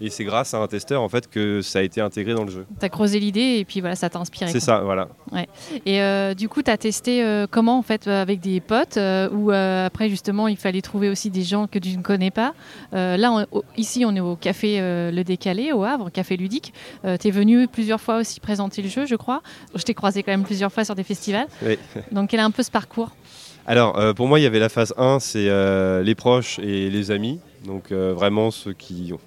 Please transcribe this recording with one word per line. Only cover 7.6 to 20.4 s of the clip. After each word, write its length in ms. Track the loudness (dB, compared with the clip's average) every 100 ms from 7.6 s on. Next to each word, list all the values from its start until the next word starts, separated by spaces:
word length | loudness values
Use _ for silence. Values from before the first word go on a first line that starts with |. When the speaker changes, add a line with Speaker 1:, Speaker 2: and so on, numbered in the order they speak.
| 4 4
Speaker 2:
en 60 |
fait, 240 | 0 -2 0
euh, 120 | 0
avec 200 | 0 -2
des 200 | 0 -2
potes, 380 | 0 0 0 0
euh, 320 | 0 2 0
ou, 220 | 0 2
euh, 340 | 2 2 0 -2
après, 240 | 0 -2
justement, 380 | -2 -2 0 0
il 100 | 0
fallait 240 | -2 -2
trouver 260 | -4 -2 0
aussi 200 | 0 -2
des 140 | -4
gens 240 | -2 -2 -2
que 100 | -2
tu 180 | -4 -2
ne 40 |
connais 300 | 0 0 0
pas. 240 | 0 -2 -4 -16 -20 -6 -2
Euh, 200 | 0 2
là, 160 | 2
on, 260 | 2 0 -4
au, 40 | -4 -6
ici, 280 | -4 0 0
on 80 | 2
est 60 |
au 140 | -2 -2
café, 400 | -2 0 0 0
euh, 320 | 0 -2 -2
Le 120 | -2
Décalé, 480 | -2 -2 -2 -2 0
au 120 | 0
Havre, 260 | 0 -2 -4
café 260 | -4 -4 -2
ludique. 380 | -2 -4 -8 -16 -20 -8 -4
Euh, 100 | 0
t'es 120 | 2
venu 380 | 4 6 6 4
plusieurs 340 | 0 -2 -2
fois 160 | 0 -2
aussi 220 | -2 -6
présenter 420 | -4 -4 -4 -4
le 80 | -4
jeu, 160 | -4 -2
je 100 | -2
crois. 280 | -2 -6 -6 -20 -12 -6
Je 80 |
t'ai 100 | -4
croisé 300 | -2 0 0
quand 80 | 0
même 120 | 0